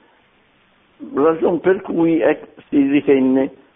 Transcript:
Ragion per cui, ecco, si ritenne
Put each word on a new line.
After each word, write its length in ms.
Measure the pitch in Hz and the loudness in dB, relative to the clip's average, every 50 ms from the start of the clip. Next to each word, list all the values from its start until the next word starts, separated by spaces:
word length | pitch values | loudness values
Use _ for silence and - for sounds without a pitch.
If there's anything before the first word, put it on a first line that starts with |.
| _ _ _ _ _ _ _ _ _ _ _ _ _ _ _ _ _ _ _ _ - - 135 | _ _ _ _ _ _ _ _ _ _ _ _ _ _ _ _ _ _ _ _ -18 -10 -4
Ragion 440 | 135 143 160 160 160 - 208 180 151 | 0 0 0 0 0 0 -2 -2 0
per 200 | - 175 190 190 | 0 0 0 0
cui, 380 | - - - 170 165 165 165 156 | -4 -6 -2 0 0 0 0 2
ecco, 420 | - 147 156 - - - _ - - _ | 0 0 0 -2 -6 -16 _ -20 -12 _
si 100 | - 143 139 139 | 0 0 2 2
ritenne 800 | 139 147 - 147 139 135 131 131 131 135 135 - - - _ _ _ | 0 0 2 2 2 2 2 2 2 0 0 -2 -6 -14 _ _ _